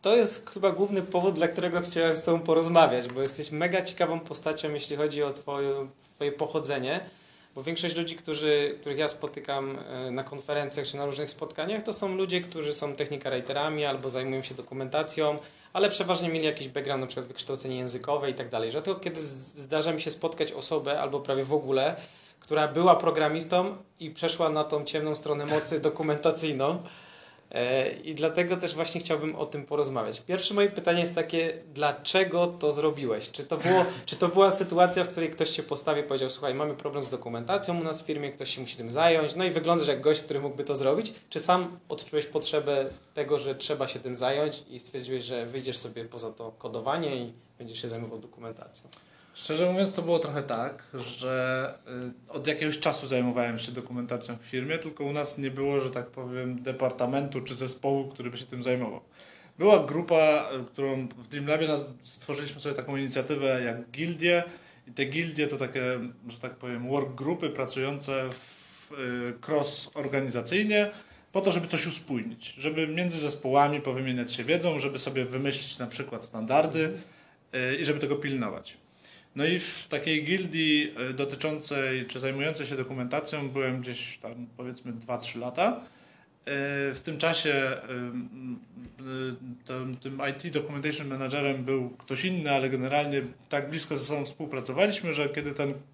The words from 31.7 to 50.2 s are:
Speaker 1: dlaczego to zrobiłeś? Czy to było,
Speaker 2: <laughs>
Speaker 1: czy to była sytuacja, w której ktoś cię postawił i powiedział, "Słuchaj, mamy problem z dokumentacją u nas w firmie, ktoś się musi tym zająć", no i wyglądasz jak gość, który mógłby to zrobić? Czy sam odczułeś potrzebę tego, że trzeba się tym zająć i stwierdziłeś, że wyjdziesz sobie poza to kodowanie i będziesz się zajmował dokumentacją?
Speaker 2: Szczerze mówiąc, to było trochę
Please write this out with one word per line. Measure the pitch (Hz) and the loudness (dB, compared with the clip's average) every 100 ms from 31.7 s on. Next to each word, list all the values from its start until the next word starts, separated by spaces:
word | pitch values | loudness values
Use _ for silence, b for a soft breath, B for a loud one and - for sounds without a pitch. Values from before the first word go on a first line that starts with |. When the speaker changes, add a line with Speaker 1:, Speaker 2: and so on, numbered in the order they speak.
Speaker 1:
dlaczego | 139 147 139 - 190 190 175 175 | 0 0 2 2 4 4 4 2
to | 175 151 | 2 0
zrobiłeś? | 147 156 143 131 107 - | 4 2 2 -2 -2 -4
Czy | - | -8
to | 143 156 | -4 0
było, | 170 185 180 | 6 6 6
Speaker 2:
<laughs> | - - | 0 -4
Speaker 1:
czy | - | 2
to | 180 | 4
była | 175 196 | 8 8
sytuacja, | 190 180 175 175 180 | 6 2 6 6 6
w | 175 | 0
której | - 160 | 0 -4
ktoś | - 160 | 0 0
cię | - | 0
postawił | 151 143 - 147 | -2 -2 0 0
i | 147 | 0
powiedział, | 135 131 | 0 0
"Słuchaj, | - 143 | -2 -2
mamy | 131 151 | -2 -2
problem | 143 151 143 | -4 -4 -4
z | 131 | -4
dokumentacją | 127 - 117 120 196 - 175 | -6 -4 -6 0 0 2 0
u | |
nas | 160 151 | 0 -4
w | - | -2
firmie, | 151 143 | -4 -4
ktoś | - 131 | -6 -4
się | - | -2
musi | 123 - | -4 -6
tym | 117 | -4
zająć", | 123 170 165 151 165 | 4 6 6 4 2
no | |
i | 185 | 2
wyglądasz | 160 156 170 147 | 2 4 4 4
jak | 131 | 4
gość, | 143 151 | 4 4
który | - 139 | 2 -2
mógłby | 143 131 | -2 -4
to | 139 | -2
zrobić? | 135 135 156 220 B B | 2 4 4 0 B B
Czy | 160 | -4
sam | - 180 175 175 _ | 4 4 4 -8 _
odczułeś | - - 151 147 | -10 -2 -2 0
potrzebę | 156 147 151 139 139 135 - _ | -2 2 0 2 2 0 -6 _
tego, | - 135 143 | -6 0 2
że | 131 | 0
trzeba | 135 - 147 131 | -2 -2 -2 -2
się | 127 | -4
tym | 127 123 | -6 -2
zająć | 127 139 151 147 - | 0 2 0 -2 -12
i | 123 | -14
stwierdziłeś, | - 135 123 131 | -10 -10 -4 -4
że | 113 123 117 | -2 -4 -4
wyjdziesz | 131 127 123 | -6 -4 -4
sobie | 120 117 | -4 -8
poza | 113 120 113 | -10 -8 -10
to | 107 113 - | -8 -12 -10
kodowanie | 120 113 120 160 156 131 | -8 -6 -2 -2 0 -4
i | 120 117 b _ | -6 -12 b _
będziesz | 117 113 | -10 -8
się | 123 | -6
zajmował | 113 113 113 | -6 -8 -10
dokumentacją? | 113 - 117 113 - - 131 - B B B | -14 -14 -14 -14 -16 -20 -18 -20 B B B
Speaker 2:
Szczerze | - - 156 180 | -8 -4 2 4
mówiąc, | 185 196 | 4 2
to | 190 | 0
było | 165 | 2
trochę | 170 | 2